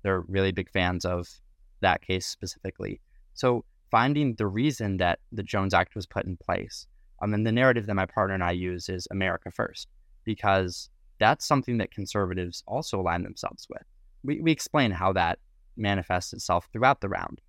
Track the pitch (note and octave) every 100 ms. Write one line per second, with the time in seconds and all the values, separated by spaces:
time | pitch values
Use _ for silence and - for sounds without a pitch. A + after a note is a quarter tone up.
0 | G2+ F#2+ E2 G2 F#2+ F#2 F2+ G2 F2+ F2+
1 | F2+ F2 F2 - - _ - - F#2 -
2 | - F#2 - - F#2 - F#2+ - G2 G2
3 | _ - - - B2+ A#2+ - _ _ A2+
4 | B2+ D3 C#3+ A2 G#2 G2+ D3 B2+ G#2+ F#2+
5 | F2+ - - G#2+ F#2 G#2 F#2+ F#2 F2+ G#2+
6 | F#2 G#2+ - F2+ - F2 - - - -
7 | - - G#2 G#2 A2+ A#2 C3 A#2+ G#2 G2
8 | F#2+ - G2 F#2+ F2 F2+ F2+ F2+ - F#2
9 | - G2 F#2+ D2+ - - A2 - - -
10 | _ - - G#2 G#2 F#2+ F2+ - - _
11 | - _ G#2+ D3+ - C#3 B2+ A#2 G2 -
12 | G2 G#2 F#2 F#2 F2 - - A#2+ E3 G2+
13 | F2 E2+ F#2 - - - - - - _
14 | - - C3 D3+ E3 D3+ - D3+ A#2+ F2
15 | F#2 F#2+ E2+ - _ _ _ - G#2 G2
16 | - F2+ - - - F2 - A2 C3 C#3
17 | G2 F#2 E2+ -